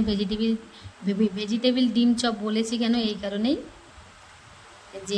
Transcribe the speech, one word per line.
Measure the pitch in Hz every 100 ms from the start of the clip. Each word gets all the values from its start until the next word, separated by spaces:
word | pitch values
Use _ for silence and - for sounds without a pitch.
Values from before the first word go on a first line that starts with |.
| 214
ভেজিটেবল, | 202 202 214 226 220 - - - - 190
ভে-, | 196 214 196
ভেজিটেবল | 208 226 254 247 247 220
ডিম | 240 233
চপ | 233 208 214
বলেছি | 220 226 233
কেন, | 233 240 214
এই | 196
কারণেই | 202 202 233 392 - - - - - - - - - - - - - 196
যে | 190